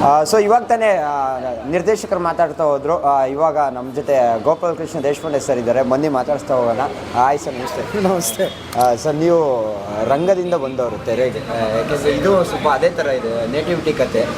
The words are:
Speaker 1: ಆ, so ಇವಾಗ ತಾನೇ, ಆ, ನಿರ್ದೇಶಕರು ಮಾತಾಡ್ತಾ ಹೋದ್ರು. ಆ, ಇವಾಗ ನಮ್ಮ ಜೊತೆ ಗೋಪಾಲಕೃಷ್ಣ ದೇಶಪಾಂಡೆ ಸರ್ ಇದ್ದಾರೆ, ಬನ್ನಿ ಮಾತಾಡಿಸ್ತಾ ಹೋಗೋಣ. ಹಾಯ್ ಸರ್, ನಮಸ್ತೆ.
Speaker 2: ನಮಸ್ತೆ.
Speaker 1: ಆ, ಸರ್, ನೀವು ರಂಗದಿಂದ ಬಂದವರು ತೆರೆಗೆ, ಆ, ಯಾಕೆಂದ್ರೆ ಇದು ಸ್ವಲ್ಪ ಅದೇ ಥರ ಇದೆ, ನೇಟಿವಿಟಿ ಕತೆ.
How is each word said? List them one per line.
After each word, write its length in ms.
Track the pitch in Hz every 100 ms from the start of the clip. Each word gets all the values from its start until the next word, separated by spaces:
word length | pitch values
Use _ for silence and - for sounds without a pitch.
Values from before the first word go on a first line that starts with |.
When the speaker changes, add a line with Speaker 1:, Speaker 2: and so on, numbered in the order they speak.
Speaker 1:
ಆ, 200 | 143 147
so 200 | 156 220
ಇವಾಗ 200 | 208 233
ತಾನೇ, 340 | 226 233 220 190
ಆ, 420 | 147 143 131 131 127 117 117
ನಿರ್ದೇಶಕರು 500 | 160 175 214 214 185
ಮಾತಾಡ್ತಾ 440 | 175 165 165 143
ಹೋದ್ರು. 400 | 156 139 135 170
ಆ, 220 | 143 139 135
ಇವಾಗ 320 | 139 160 151
ನಮ್ಮ 360 | 143 123 131
ಜೊತೆ 500 | 131 143 139 120 113
ಗೋಪಾಲಕೃಷ್ಣ 560 | 110 160 175 160 160 165
ದೇಶಪಾಂಡೆ 360 | 139 143 160 147
ಸರ್ 200 | - 127
ಇದ್ದಾರೆ, 240 | 113 120
ಬನ್ನಿ 260 | 127 131 151
ಮಾತಾಡಿಸ್ತಾ 460 | 135 123 143 - 135
ಹೋಗೋಣ. 260 | 120 113 123 - -
ಹಾಯ್ 260 | 120 127 147
ಸರ್, 140 | 151
ನಮಸ್ತೆ. 460 | 131 127 - 151 202
Speaker 2:
ನಮಸ್ತೆ. 460 | 190 190 170 - 190 - - 117
Speaker 1:
ಆ, 160 | 123 120
ಸರ್, 200 | 156 151
ನೀವು 580 | 165 170 151 123 107 104 101 104 110
ರಂಗದಿಂದ 440 | 139 175 190 180
ಬಂದವರು 520 | 175 135 131 120 104 -
ತೆರೆಗೆ, 340 | 113 127 110
ಆ, 380 | 117 113 110 110
ಯಾಕೆಂದ್ರೆ 340 | 117 147 143
ಇದು 320 | 143 185 196
ಸ್ವಲ್ಪ 240 | 170 160 156
ಅದೇ 220 | 135 170
ಥರ 160 | - 143
ಇದೆ, 460 | 131 113 113 113
ನೇಟಿವಿಟಿ 420 | 135 160 170 156
ಕತೆ. 320 | 147 123 113 -